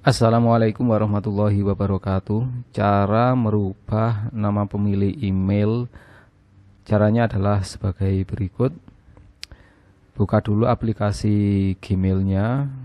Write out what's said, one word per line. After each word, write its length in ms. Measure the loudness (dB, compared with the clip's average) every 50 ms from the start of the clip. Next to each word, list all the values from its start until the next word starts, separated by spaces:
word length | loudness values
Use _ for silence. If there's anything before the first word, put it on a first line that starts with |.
Assalamualaikum 960 | 2 0 2 4 4 4 4 4 4 4 4 4 2 2 0 0 0 0 2
warahmatullahi 640 | 2 2 0 0 -2 -2 -2 -2 0 0 2 2 2
wabarakatuh. 1120 | 2 0 0 0 0 -2 -2 -2 -2 -2 -2 -2 -2 -2 -2 -2 -2 -4 -6 -10 -12 _ _
Cara 640 | -2 0 2 2 2 2 2 2 2 2 2 2
merubah 960 | 2 0 0 0 0 -2 -2 -6 -10 _ -4 -2 0 0 0 -2 -2 -4 -6 -4
nama 320 | -2 -2 0 0 0 -2
pemilik 480 | -2 -2 -2 -2 0 0 0 0 -2 -2 -2
email, 720 | -2 -2 0 0 0 0 2 2 2 0 0 -2 -4 -6 -12 -20 -20 -20 -20 -20 -20 _ _ _ _ _ _ -20 -20 -20 -20 _ _ 0
caranya 400 | 2 2 4 4 4 2 2 0
adalah 320 | 0 -2 0 0 0 0
sebagai 640 | -2 -4 -8 -6 -4 -4 -4 _ -2 0 0 0 -2
berikut. 480 | -4 -4 -6 -6 -6 _ -2 -4 -2 -2 -6 _ -20 -20 -20 _ -20 -20 -20 -20 -20 -20 _ -20 _ -20 -20 -20 -20 _ _ _ _ _ _ _ _ _
Buka 240 | -4 -4 0 0 -2
dulu 240 | 0 0 0 0 2
aplikasi 1120 | 0 0 -2 -2 -4 -4 -2 -2 -4 -4 -2 -2 0 0 2 2 2 2 2 0 0 -2 -4 -4
Gmailnya 880 | -4 -2 0 0 0 0 0 0 0 0 0 0 0 -2 -2 -4 -4 -6 -10 -16